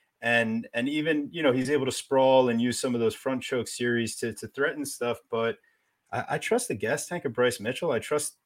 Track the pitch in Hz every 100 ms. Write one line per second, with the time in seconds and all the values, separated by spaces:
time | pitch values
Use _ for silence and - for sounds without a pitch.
0 | _ _ 117 117 113 113 117 117 127 151
1 | 156 151 143 170 147 127 131 147 131 -
2 | - 135 131 131 127 117 123 117 131 120
3 | 113 - - 131 - 127 110 - 120 120
4 | 113 - 117 107 110 - 139 151 139 -
5 | 120 117 - 117 117 110 _ _ _ _
6 | _ - - 156 - 233 240 127 107 147
7 | - 175 - 117 123 - 104 131 170 120
8 | - 147 147 -